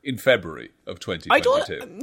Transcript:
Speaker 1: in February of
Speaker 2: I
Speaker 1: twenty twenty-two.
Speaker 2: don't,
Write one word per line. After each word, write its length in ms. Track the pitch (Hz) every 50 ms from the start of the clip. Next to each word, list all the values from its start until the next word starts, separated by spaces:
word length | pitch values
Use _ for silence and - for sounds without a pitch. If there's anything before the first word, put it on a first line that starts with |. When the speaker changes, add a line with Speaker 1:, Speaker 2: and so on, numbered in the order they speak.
| _
Speaker 1:
in 140 | 143 131 107
February 500 | - 131 127 113 87 85 78 65 58 - _ _ _
of 120 | - 95
Speaker 2:
I 20 | -
Speaker 1:
twenty 300 | - - 92 82 - 160
twenty-two. 500 | 226 277 - 480 539 587 - - - -
Speaker 2:
don't, 180 | - - 180 196